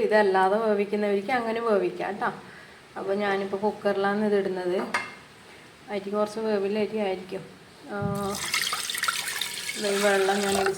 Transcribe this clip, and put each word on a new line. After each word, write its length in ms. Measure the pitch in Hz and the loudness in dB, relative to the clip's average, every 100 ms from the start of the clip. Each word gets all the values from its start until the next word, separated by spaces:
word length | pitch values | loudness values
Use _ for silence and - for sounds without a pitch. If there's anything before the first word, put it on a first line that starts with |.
| 196 | 4
ഇതല്ലാതെ 520 | 214 202 190 190 208 226 | 6 6 6 4 4 2
വേവിക്കുന്നവർക്ക് 680 | 202 202 214 208 202 202 254 | 2 0 0 2 0 0 -2
അങ്ങനെ 220 | 226 226 233 | 0 -2 2
വേവിക്കാം 440 | 202 180 175 180 | 2 2 -2 -6
കേട്ടോ. 160 | 208 220 - - - - - - 202 | -2 -4 -4 -14 -18 -20 -20 -16 -8
അപ്പോൾ 160 | 190 202 | -2 0
ഞാനിപ്പോൾ 360 | 202 196 196 196 208 | 2 0 0 0 0
കുക്കറിലാണ് 580 | 208 202 196 196 208 214 | 0 0 2 2 2 4
ഇത് 80 | 202 | 2
ഇടുന്നത്. 380 | 190 180 180 175 240 - - - - - - - - - - | 2 -2 0 -2 -2 -6 -6 -14 -20 -20 -20 -20 -20 -20 -8
അരി 160 | 202 196 | -6 -2
കുറച്ച് 260 | 208 208 226 220 | 0 0 -2 0
വേവില്ല 320 | 208 196 214 208 | 0 0 0 0
അരി 140 | 220 202 | 0 -2
ആയിരിക്കും. 360 | 185 - 185 - - - - 277 | -2 -6 -10 -10 -18 -20 -20 -10
ആ, 40 | 202 403 403 392 - - - - - - - - - - - - - - - 208 | -4 -2 -2 -2 -4 -2 -2 -2 -4 -4 -4 -4 -4 -6 -4 -6 -6 -8 -4 0
ഈ 80 | 202 202 | 2 4
വെള്ളം 320 | 196 190 202 196 | 4 4 2 2
ഞാനത് 260 | 196 196 | 2 0